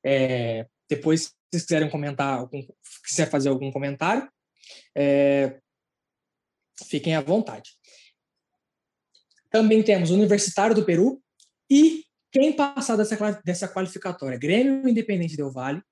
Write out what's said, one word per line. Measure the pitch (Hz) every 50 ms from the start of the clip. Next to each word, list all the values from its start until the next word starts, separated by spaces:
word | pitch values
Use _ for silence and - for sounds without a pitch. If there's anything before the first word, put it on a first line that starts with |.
É, | - 135 139 135 131 127 127 120 120 113 113 113 113 _ _ _ _ _
depois, | 151 117 - 160 160 160 -
se | - _ _ _ _
vocês | - 170 -
quiserem | - 170 156 156 151
comentar, | 151 147 147 147 139 135 139 139 135 120
algum, | 127 127 147 139 131 - - _ _ - - - -
quiser | - - - 160 156
fazer | - 143 135 139
algum | 135 131 139 135
comentário, | 131 135 139 139 139 135 160 180 220 269 269 - _ _ _ _ _ _ _ - - - _ _ _
é, | - 143 143 139 139 143 139 139 139 139 135 135 - _ _ _ _ _ _ _ _ _ _ _ _ _ _ _ _ _ _ _ _ _ _ _ - -
fiquem | - - 143 - 170 160
à | 156
vontade. | 135 147 185 226 - - 113 - - - _ _ _ _ _ _ _ _ _ _ _ _ _ _ _ _ _ _ _ _ _ _ _ _ _ _ _ _ _ _ _ _ _ _ _ _
Também | - 220 220 214 220 220 214
temos | 220 202 185 170 160
o | 180
Universitário | 202 214 180 208 202 - 180 - 202 196 226 220
do | 208 -
Peru | - 170 165 196 262 269 - _ _ _ _ _ _ _ _ _ _
e | 277 285 311 330 320 320 - _ _ _ _ _
quem | - 269 277 311 285
passar | - 285 285 285 262 - - 226
dessa | 208 214 214 220
cla-, | 208 208 214 202 208 _
dessa | 175 175 - 196
qualificatória, | 180 - 190 185 180 - - - 185 170 - 139 135 127 120
Grêmio | 143 151 185 233 254 277 269 269 269
e | 254
Independente | 233 233 - - 202 180 170 165 160
Del | 147 143 139
Valle | 131 131 127 135 143 180 _ _